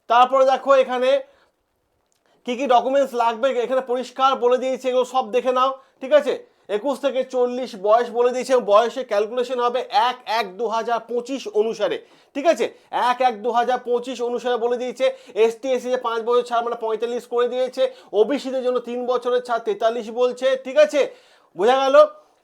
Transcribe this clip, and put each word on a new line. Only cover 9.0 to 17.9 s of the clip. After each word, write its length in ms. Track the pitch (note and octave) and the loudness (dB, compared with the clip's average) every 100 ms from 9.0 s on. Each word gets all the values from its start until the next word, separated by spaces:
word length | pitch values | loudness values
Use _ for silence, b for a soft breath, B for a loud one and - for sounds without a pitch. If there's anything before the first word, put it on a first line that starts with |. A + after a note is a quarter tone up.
| B3+ | -4
ক্যালকুলেশন 480 | G3+ G#3+ B3 B3 B3+ | -2 -2 -4 -4 -2
হবে 160 | A#3+ B3 - F#3 A#3+ | -2 -2 -2 0 0
এক 80 | B3 - A3 | -2 -4 -4
এক 80 | G#3 F#3 | -4 -6
দু 80 | A3+ | -4
হাজার 240 | A3+ A3+ A#3 A3+ | -4 -4 -4 -4
পঁচিশ 320 | A#3+ A#3+ C4+ G#3 G#3 | -8 -6 -8 -4 -2
অনুসারে, 360 | A3 G3+ G3 C3+ - b b | 0 0 -4 -4 -10 b b
ঠিক 120 | C#4 D4+ | -2 0
আছে? 140 | B3 G3 - b F3 A#3 | 2 0 -6 b -2 0
এক 80 | A#3+ B3+ | 2 0
এক 60 | G#3+ | 0
দু 60 | A3+ A#3 | -2 0
হাজার 200 | A#3+ B3 B3 | 0 -2 -2
পঁচিশ 280 | A#3+ A#3+ A#3 A#3+ | -4 -4 -6 -4
অনুসারে 280 | A#3+ A#3 B3 | -4 -4 -2
বলে 120 | A#3+ B3 | -2 -4
দিয়েছে। 240 | B3 A3 C4 C4 B G3 | -6 -2 -2 -2 B 2
এসটি, 220 | A3+ A3+ C4+ | 2 0 -4
এসসি 140 | B3 A#3 | -4 -2
যে 40 | B3+ A#3+ | -4 -2
পাঁচ 140 | A3+ A3+ | -4 0
বছর 160 | A#3+ A#3+ | 0 0
ছাড় 120 | A#3 A#3+ | -2 -2
মানে 100 | A#3 | -4
পঁয়তাল্লিশ 400 | A3 A3 A#3 A#3+ - | -6 -4 -4 -6 -4
করে 140 | A#3+ A#3+ | -2 -2
দিয়েছে, 300 | B3 B3+ B3+ C4 | -2 -4 -2 -4